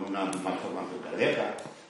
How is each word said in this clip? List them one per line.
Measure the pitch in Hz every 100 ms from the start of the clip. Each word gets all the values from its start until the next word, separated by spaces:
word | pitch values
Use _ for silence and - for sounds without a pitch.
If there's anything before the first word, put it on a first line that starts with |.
una | 95 98 95
malformación | 92 - 90 - 95 92 92
cardíaca, | - 92 120 - - - - - -